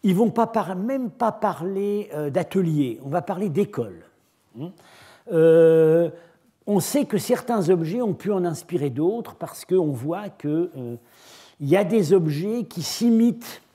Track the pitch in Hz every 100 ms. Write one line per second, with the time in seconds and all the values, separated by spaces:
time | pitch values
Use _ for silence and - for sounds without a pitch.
0 | 202 180 226 226 226 226 180 185 220 269
1 | 240 - 226 214 214 160 175 196 202 208
2 | 208 151 147 139 170 190 170 151 135 113
3 | 139 170 175 180 202 147 202 143 110 85
4 | - _ _ _ _ 113 165 - _ -
5 | - - - 170 165 165 165 160 160 165
6 | 170 - - _ _ _ - 202 - 294
7 | 277 202 - 240 - 233 165 185 160 226
8 | 233 156 190 196 175 160 - 175 143 123
9 | 165 233 - - 165 - - 185 156 127
10 | 139 175 208 202 147 156 175 147 120 120
11 | _ _ - - - _ 143 185 190 220
12 | 156 190 160 143 196 233 - - 147 -
13 | 240 226 233 233 - - _